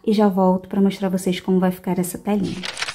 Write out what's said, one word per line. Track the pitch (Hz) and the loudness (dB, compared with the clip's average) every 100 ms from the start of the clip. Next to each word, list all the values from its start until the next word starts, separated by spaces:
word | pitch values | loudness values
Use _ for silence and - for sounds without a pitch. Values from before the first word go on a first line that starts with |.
| - | 0
e | |
já | 208 208 | 2 4
volto | 190 185 185 - | 4 2 2 0
pra | 196 | 0
mostrar | 196 190 196 | 2 0 -2
vocês | 185 185 180 | -2 -2 -2
como | - 185 | 0 2
vai | 185 | 2
ficar | 180 - 180 | 0 -4 -4
essa | 180 - | -4 -6
telinha. | - 208 180 180 190 - - | -4 -2 -2 -6 -10 -10 -10